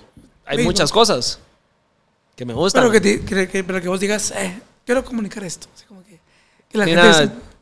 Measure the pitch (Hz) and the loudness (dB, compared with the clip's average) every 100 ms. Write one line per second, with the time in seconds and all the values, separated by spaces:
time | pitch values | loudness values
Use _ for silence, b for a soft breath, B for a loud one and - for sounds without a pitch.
0 | - - _ _ - 143 170 175 151 208 | -20 -20 _ _ -6 -2 0 0 0 2
1 | 220 139 - - _ _ _ _ _ _ | 2 0 -4 -8 _ _ _ _ _ _
2 | _ _ _ - 123 117 190 254 247 214 | _ _ _ -14 -10 -2 0 4 4 4
3 | 196 214 - 196 185 196 185 185 175 190 | 2 0 -2 -4 -2 -4 -6 -6 -4 -4
4 | 196 208 - - 190 190 - _ - 254 | -4 -4 -6 -8 -10 -12 -20 _ -4 -4
5 | 247 233 202 214 185 - - - _ 190 | -4 -8 -8 -10 -12 -14 -18 -20 _ -20
6 | 180 175 _ _ _ _ _ 220 190 170 | _ _ _ _ _ _ _ -2 2 6
7 | 175 160 147 - - _ | 6 6 2 -2 -20 _